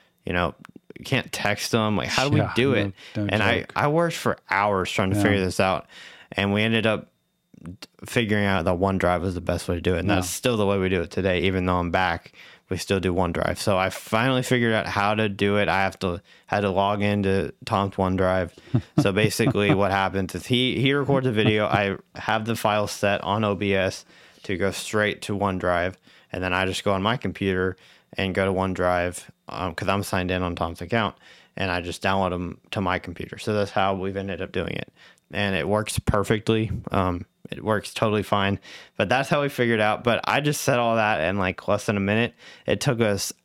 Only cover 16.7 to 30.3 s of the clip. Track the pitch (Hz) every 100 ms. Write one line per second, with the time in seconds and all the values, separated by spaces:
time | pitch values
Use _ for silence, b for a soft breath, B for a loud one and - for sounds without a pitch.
16.7 | 92 98 104 101 101 98 98 76 - -
17.7 | 101 98 - 92 92 92 92 85 - B
18.7 | 117 B B 104 95 107 - 123 104 101
19.7 | 95 98 98 95 95 92 90 - 123 127
20.7 | 98 135 143 135 135 127 107 107 107 107
21.7 | 90 101 95 - - - 110 110 113 110
22.7 | 104 101 - 101 98 - 104 107 95 101
23.7 | 98 95 - - B B B - 90 95
24.7 | 85 - 107 104 - - 101 101 92 90
25.7 | 87 90 - b b b - 92 90 95
26.7 | 90 - 95 101 123 98 82 98 92 92
27.7 | 90 b b b - 95 95 95 92 95
28.7 | 90 90 90 90 87 - - - - 90
29.7 | - 92 98 98 98 90